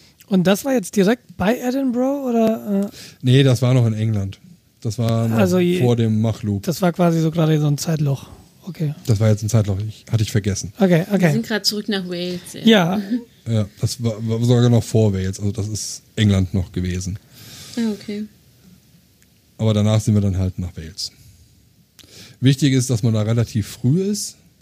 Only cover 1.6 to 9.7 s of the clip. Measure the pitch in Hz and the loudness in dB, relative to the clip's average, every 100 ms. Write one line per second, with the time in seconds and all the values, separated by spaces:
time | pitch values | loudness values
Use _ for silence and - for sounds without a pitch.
1.6 | 247 269 262 240 262 285 254 233 220 233 | -2 -2 -2 0 -2 -2 -2 2 2 0
2.6 | 226 196 202 - - - 127 135 135 120 | -2 -2 -2 -8 -20 -4 2 4 4 2
3.6 | 123 127 117 107 113 104 98 - - - | 2 2 2 0 -2 -2 -4 -8 -20 -20
4.6 | _ _ 113 104 117 113 113 220 185 180 | _ _ -8 -2 0 0 0 2 2 2
5.6 | 180 180 123 117 113 110 113 107 107 101 | 2 2 2 2 2 2 0 -2 -4 -4
6.6 | 180 - 180 170 175 165 160 165 156 156 | -4 -2 0 2 2 2 0 0 2 2
7.6 | 151 143 - 156 143 139 - - - _ | 2 0 -2 -2 -2 -2 -8 -20 -20 _
8.6 | - 160 151 151 - 104 110 104 110 113 | -14 -6 -6 -4 -2 2 2 2 2 0
9.6 | 98 | 0